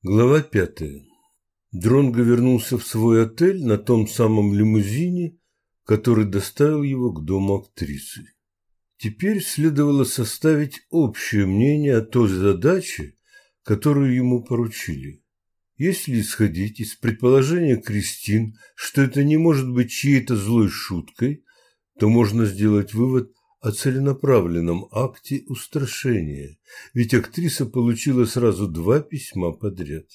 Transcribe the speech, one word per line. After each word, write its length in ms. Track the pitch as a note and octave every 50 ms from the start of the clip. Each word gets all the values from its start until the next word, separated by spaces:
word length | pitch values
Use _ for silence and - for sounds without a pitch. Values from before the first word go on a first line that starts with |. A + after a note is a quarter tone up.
| -
Глава 360 | F2+ G2+ A2 A#2 B2+ C#3+ D#3 C#3+
пятая. 600 | - - G#2 F2+ - - - D#2+ D2 C#2 C#2+ - _ _ _ _ _ _ _ _ _ _ _ _ _
Дронго 500 | - F2+ E2+ A2 B2 C#3 C#3+ B2+ A#2 A#2
вернулся 560 | A#2+ A#2 A#2+ A#2+ A#2+ B2+ B2+ A#2 A2+ - C3
в 80 | A2+ -
свой 400 | - - A2 A2+ A#2 A2+ A2+ A2+
отель 400 | A2+ A2+ - E3 F#3 G3 F#3 D3
на 140 | A#2 G#2+ G2+
том 280 | - - B2 A2+ G#2+
самом 460 | - - - A#2 A2 A2 G#2+ G#2 G#2 G2+
лимузине, 880 | G2+ G#2+ A2 G#2+ G#2+ G2+ G2 G#2+ C#3 E3+ F3+ F3+ F3+ F3 E3 E3+ _ _ _ _ _ _ _ _ _ _
который 420 | - G#2+ G#2+ - A#2+ A#2 G#2+ A2
доставил 580 | G2+ F#2 G2+ G2 - - - C#3+ D3+ D#3 D3 C#3+
его 280 | C#3 C3+ B2+ B2 A#2
к 140 | - D#2 D#2
дому 300 | D#2 F#2+ G2 G2 G2 G2+
актрисы. 760 | G2 G2 _ _ - E2 C#2+ C#2+ C#2 - - - - - _ _ _ _ _ _ _ _ _ _ _ _ _ _
Теперь 440 | _ - G#2+ G#2+ - F3+ G3+ A3 G3
следовало 600 | - - - D3 D3+ D#3+ D3 C#3+ D3 D3 C#3+ C#3 C3
составить 760 | C3 - - A#2 A2 - - - D#3 D#3 D3 D3+ C3+ - - _ _
общее 560 | - E3 D3+ A#2 G#2+ - - - - G#2 G2+
мнение 500 | F#2 F#2+ G#2 A#2+ C#3+ D3 D3+ D3 C#3+ B2+
о 40 | A2+
той 280 | A2+ - - B2 A#2 G2
задаче, 840 | F#2+ F#2 F#2+ G2+ G2 F2 F#2 D3+ F#3 F#3+ F3+ - - - D2+ C#2 _ _ _ _ _ - _ _ _ _ _
которую 500 | - G#2+ G#2 - D3 C#3+ C#3+ C#3 C3 B2
ему 300 | B2+ B2+ B2 B2 A#2+ A2+
поручили. 800 | - B2+ A#2 A#2+ A2+ A2 - - - D#2+ C2+ C2 C#2 C#2+ _ _ _ _ _ _ _ _ _ _ _ _
Если 460 | - C#3 F#3 F#3+ - - D3 B2+ A2+
исходить 580 | G2+ - - - A2 F#2+ D#2 F2 G2 G#2+ A2 -
из 140 | A2 - -
предположения 840 | _ - A#2 G#2+ - B2+ B2 C3 C3+ C3 C#3 E3+ F3 E3+ D3 B2
Кристин, 800 | A2 - - G#2 G#2 F#2 - - - - G#2 G#2 A2 A2+ A2 A2 _ - _ _
что 260 | - - - - C#3+
это 220 | C#3 C3 - C#3+ C#3
не 140 | D3 D3+
может 340 | D#3 E3 E3+ D#3 C3+ C3 B2+
быть 180 | B2 B2 B2 A2+
чьей-то 460 | - - - C#3+ C#3+ C3+ - - B2
злой 340 | G#2 F#2+ G#2 A#2 A#2 G#2+ F#2
шуткой, 720 | - - - - F#2+ E2+ D#2+ - _ - A#2 C3+ D3 - _ _ _ _ _ _ _ _ _ _ _
то 120 | - G#2+ G#2+
можно 360 | A2+ A#2 A#2 G2+ G#2 A#2 A2+
сделать 480 | G#2 F#2 G2 G#2 G#2+ G#2 G#2 G2 - G#2
вывод – 380 | A2 A#2+ C3 C3 B2+ - - _ _ _ _ _ _ -
о 60 | A#2
целенаправленном 1120 | G#2 - - C#3 B2+ C3 C#3 C#3 C3+ C#3 - C#3 B2+ A2 F2+ E2+ E2+ E2+ E2+ E2+ E2+ F2 - -
акте 520 | - G#2+ B2+ B2+ - - _ - C#3 C#3 -
устрашения, 1120 | - C3 - - - - D3+ C#3 A#2 - - - C3 C3+ - D#2+ D2+ D2 C#2 C#2+ C#2 - _ _ _ - - - - _
ведь 220 | A#2+ A#2+ A#2 C3
актриса 500 | A#2+ - - - - E3+ D#3+ - - C#3
получила 600 | G#2+ - B2+ A#2+ A#2+ A#2 A2+ - D3 C3 B2 A#2+
сразу 420 | A2 - B2+ A#2+ A2 F#2+ F2 G#2
два 320 | F#2 D#2 E2 E2 G2 B2 D3+
письма 540 | D3 - - C#3 - - - F#2+ F2+ E2+ D#2
подряд. 520 | - - G#2 F#2 F2+ E2+ C#2+ D2 D#2 - _